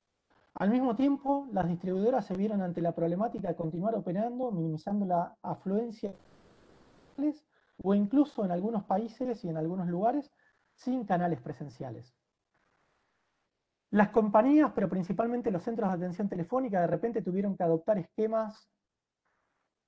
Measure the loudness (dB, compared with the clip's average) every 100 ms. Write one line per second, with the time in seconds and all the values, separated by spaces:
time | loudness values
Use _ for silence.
0 | _ _ _ _ _ -2 2 4 2 2
1 | 2 2 2 0 0 -2 0 0 -2 0
2 | 2 2 0 -2 0 0 -2 -2 -2 0
3 | 0 0 -2 -2 -6 -4 -4 -2 -2 -2
4 | -2 -2 -2 -2 -4 -2 -4 -4 -4 -2
5 | 0 0 -2 -6 -8 -6 -2 -2 -2 -8
6 | -10 -10 _ -20 -20 _ _ -20 _ _
7 | _ -4 -2 -2 _ _ _ -6 2 2
8 | 4 4 2 0 -2 0 0 -2 0 -2
9 | -2 -6 -6 -4 -4 -4 -4 -2 -2 0
10 | 0 0 -4 _ _ _ _ _ -4 -4
11 | 0 0 0 -2 -6 -10 -12 -10 -10 -12
12 | -16 _ _ _ _ _ _ _ _ _
13 | _ _ _ _ _ _ _ _ 0 4
14 | 6 4 4 6 6 6 6 2 -2 -2
15 | -2 -2 -2 0 -2 -2 -2 -2 -2 0
16 | -4 -4 -4 -2 -2 -2 0 2 2 0
17 | -2 -4 -2 -2 -2 0 0 0 2 -2
18 | -2 -4 -2 -2 -4 -10 _ _ _ _
19 | _ _ _ _ _ _ _ _